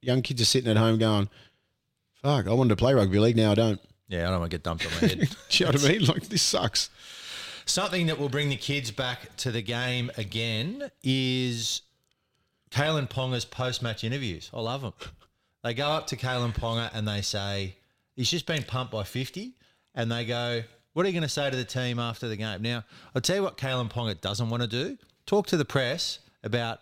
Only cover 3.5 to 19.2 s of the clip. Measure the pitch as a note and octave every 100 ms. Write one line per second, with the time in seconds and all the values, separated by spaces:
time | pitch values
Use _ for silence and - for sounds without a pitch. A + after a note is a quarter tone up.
3.5 | G#2 A2+ G2 - _ - F#2 E2+ F#2 E2+
4.5 | E2 E2+ E2+ - - G#3+ - D3+ - -
5.5 | - E3+ C#3 C#3 G#3 D3 - - G3 -
6.5 | - - - - - - - - - -
7.5 | - - - G3 F3+ E3+ C#3+ C#3+ C#3 C#3+
8.5 | C3+ - C#3+ A#2+ G#2+ B2+ A#2+ - - C3
9.5 | A#2 G#2 A#2+ B2+ B2 B2 - G#2 A#2 A#2
10.5 | A2 C#3+ C4 C#4 _ C3 C3 C3 B2+ B2+
11.5 | A#2 A2+ - - _ _ _ _ _ _
12.5 | _ _ B2 D3 D#3 C3 - C3 B2 -
13.5 | - B2+ A#2+ A#2+ A2 A2 C3+ B2 D#2+ -
14.5 | B2 A2+ C3+ B2 - - - _ _ _
15.5 | _ A#2 A#2+ D3 D#3 - A#2+ B2+ B2 A#2+
16.5 | G#2+ A#2 A#2 A#2 A2 G#2+ G#2 G#2 G#2 G2+
17.5 | G2+ F#2+ - _ _ _ - A#2+ F3 -
18.5 | D#3+ A#2+ B2+ B2+ A2 G2 C3